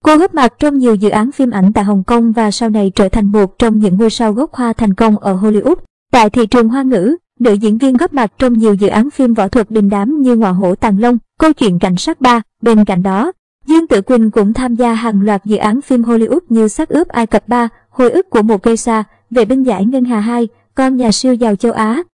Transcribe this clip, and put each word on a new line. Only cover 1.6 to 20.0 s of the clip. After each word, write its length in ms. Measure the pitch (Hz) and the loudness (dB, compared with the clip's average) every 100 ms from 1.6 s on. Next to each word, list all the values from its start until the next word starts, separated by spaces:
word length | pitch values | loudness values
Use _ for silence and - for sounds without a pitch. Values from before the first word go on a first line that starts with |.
| 185 | 2
tại 120 | 220 | 2
Hồng 180 | 202 202 185 | 0 -2 0
Kông 260 | 240 233 | 0 2
và 180 | 220 214 | 0 -2
sau 200 | 202 226 | -2 -2
này 220 | 214 196 | 0 0
trở 140 | - 190 | 0 0
thành 180 | - 202 | 2 0
một 320 | 208 190 _ | 2 0 _
trong 200 | 233 220 | 0 2
những 180 | 208 185 | 0 2
ngôi 140 | 226 | 0
sao 220 | - 220 | 0 -2
gốc 200 | 208 320 | -2 -6
Hoa 200 | - 240 | -4 -4
thành 220 | 226 220 | -2 -2
công 240 | 190 226 208 | 0 0 0
ở 180 | 202 185 | -2 -2
Hollywood. 400 | 214 208 269 359 - _ _ | 0 0 0 -2 -6 _ _
Tại 180 | 254 214 | 0 2
thị 160 | 247 220 | 0 0
trường 220 | 247 226 | 2 0
Hoa 140 | 262 | 0
ngữ, 340 | 262 226 202 339 _ _ | -2 0 0 -4 _ _
nữ 120 | 240 | 0
diễn 260 | 202 214 226 | 0 0 0
viên 180 | 269 247 | 0 0
góp 160 | 339 | -2
mặt 200 | 277 220 _ | -2 -4 _
trong 140 | 254 | 0
nhiều 220 | 226 220 | 2 2
dự 140 | 196 202 | 2 0
án 220 | 208 269 | 0 -2
phim 240 | - 254 | 0 0
võ 140 | 226 196 | 0 0
thuật 220 | 254 208 | -2 -2
đình 180 | 220 202 | 0 0
đám 320 | 202 202 302 | 0 -2 0
như 140 | 262 226 | 2 2
Ngọa 140 | 214 | 2
hổ 240 | 180 190 | 0 -2
Tàng 260 | 190 - 196 | -2 -2 0
Long, 180 | 240 240 _ _ | 0 0 _ _
Câu 140 | 311 | 0
chuyện 260 | 302 226 175 | 2 0 0
Cảnh 180 | 190 180 | -2 -2
sát 240 | - 330 | -4 -2
ba. 220 | 262 240 - _ | 0 0 -4 _
Bên 220 | 226 220 | 2 2
cạnh 180 | 208 185 | 2 0
đó, 300 | 190 190 311 - _ _ - | -2 -2 -4 -8 _ _ 0
Dương 200 | 320 330 | 0 2
Tử 140 | 208 | -2
Quỳnh 300 | 196 247 220 | 2 0 2
cũng 220 | 220 202 | 0 0
tham 220 | 226 254 | -2 -4
gia 200 | 226 240 | -2 -2
hàng 280 | 226 233 202 | -2 -2 0
loạt 220 | 202 202 | 0 -2
dự 120 | 208 208 | -2 -2
án 240 | 214 240 | 0 -4
phim 220 | - 247 | 0 -2
Hollywood 380 | 233 226 226 311 - | 0 0 0 -2 0
như 200 | 226 214 | 0 0
Xác 200 | - 311 | -2 -4
ướp 200 | 285 349 | -2 -2
Ai 180 | 233 226 | -4 -2
Cập 220 | 208 - | -2 0
ba, 200 | 240 233 _ _ | -2 -2 _ _
Hồi 200 | - 247 | 0 0
ức 200 | 349 - | 0 0
của 120 | 233 | 0
một 200 | 214 208 | 0 0
cây 140 | 233 226 | 0 -2
sa, 280 | - 220 208 _ _ | -2 -4 -6 _ _
Vệ 140 | 247 | -2
binh 180 | 214 269 | 0 0
giải 220 | 254 190 | 0 0
ngân 200 | 202 262 | -2 0